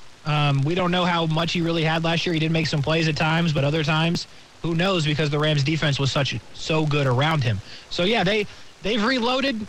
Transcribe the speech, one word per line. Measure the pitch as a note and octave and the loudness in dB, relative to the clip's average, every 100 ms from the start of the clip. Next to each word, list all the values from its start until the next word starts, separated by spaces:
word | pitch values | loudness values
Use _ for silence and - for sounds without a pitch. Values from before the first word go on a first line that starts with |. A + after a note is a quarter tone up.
| - - D3+ | -18 -10 -2
Um, | D3+ D3 C#3 | 2 2 2
we | C#3 | 2
don't | F3 F3+ | 0 0
know | F3+ F3+ | 2 2
how | E3+ | 0
much | E3 D#3 E3+ | 0 0 0
he | F3+ | 0
really | E3 E3 | 0 0
had | D#3 E3 | 0 0
last | E3 E3 F3+ | 0 0 0
year. | |
He | D#3+ | 0
did | D#3+ | 0
make | E3 D#3+ | 0 0
some | D#3 | 0
plays | C#3 D#3+ D#3+ | 0 2 2
at | D3+ | 0
times, | D#3+ E3 E3+ | 0 2 2
but | D3+ | 2
other | C#3+ D#3+ | 0 0
times, | D3+ D#3 E3 E3+ - - - - | 0 0 0 -2 -6 -16 -20 -8
who | D#3+ | -4
knows, | E3 F#3 F#3 D3+ | 0 2 2 0
because | D3 D3+ | 0 0
the | D3 | 0
Rams | D#3 D3+ | 2 2
defense | C3+ D#3 D3+ C#3 | 0 0 0 0
was | C3+ | 0
such, | D#3 C3 A#2+ - | 0 -2 -4 -10
so | - - D#3 | -10 -2 0
good | D#3 D3 C3+ | 2 2 2
around | B2 D3+ D#3+ | 2 2 2
him. | A#2+ G#2 - - - | 0 -2 -6 -16 -8
So, | - | -2
yeah, | F3+ A#3 | 0 2
they, | F3 G#3+ G#3 - - - | 2 0 -2 -8 -20 -8
they've | G3 B3+ | -4 0
reloaded | D4+ C4 A#3 B3+ C4+ A3+ | 2 2 0 0 0 -2